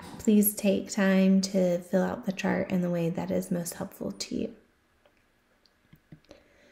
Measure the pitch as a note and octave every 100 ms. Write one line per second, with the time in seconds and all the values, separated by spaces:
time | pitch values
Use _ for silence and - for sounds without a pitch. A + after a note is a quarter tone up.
0 | - - - G#3 G3+ - G3+ G3 G3 -
1 | F#3+ F#3+ F#3+ F#3+ F#3+ G3 F3+ F3 F3+ F#3+
2 | F#3 F#3+ - F#3+ F#3+ F3+ - F#3 F3 F3
3 | E3 E3+ F3 F#3 F#3 F3 E3+ - G3 -
4 | - F#3+ - - - - _ _ _ _
5 | _ _ _ _ _ _ _ _ _ -
6 | _ - _ - _ _ _